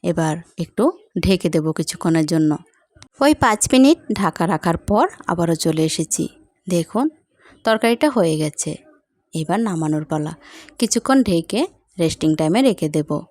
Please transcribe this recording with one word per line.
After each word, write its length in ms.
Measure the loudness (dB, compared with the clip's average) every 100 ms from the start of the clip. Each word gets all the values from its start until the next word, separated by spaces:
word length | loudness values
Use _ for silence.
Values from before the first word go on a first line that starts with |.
এবার 320 | -2 -2 -2 -4 -10 -12
একটু 200 | -10 -2 -2 -2 _ -4
ঢেকে 240 | 0 0 0
দেব 120 | -2 -2 -4
কিছুক্ষণের 480 | -6 -4 0 0 0
জন্য। 200 | 2 2 0 -6 _ _ _ -20 _
ওই 80 | 2 4
পাঁচ 180 | 2 2 2
মিনিট 260 | 6 6 4 0 -2
ঢাকা 240 | -2 -2 -2
রাখার 260 | -2 -2 -2 0
পর 160 | 2 2 -2 -8
আবারও 240 | -2 0 0 0
চলে 180 | 0 -2
এসেছি। 340 | -2 -4 -4 -6 -8 _ _ -4
দেখুন, 380 | -2 -2 -2 -2 -4 _ _ _ _ -2
তরকারিটা 420 | 0 2 2 2 2
হয়ে 200 | 0 0
গেছে, 300 | -4 -4 -10 -10 _ _ _ _ _
এবার 260 | -8 -4 -2 -2
নামানোর 380 | -2 -2 -2 -2
পালা। 220 | -6 -6 -10 -20 -20 -20 _
কিছুক্ষণ 380 | -2 -2 2 2 4
ঢেকে 340 | 0 -2 -4 -4 _ _ -4
রেস্টিং 320 | -2 0 -2 0
টাইমে 200 | 0 2 2
রেখে 180 | 0 -2 -2
দেব 140 | -4 -6 -8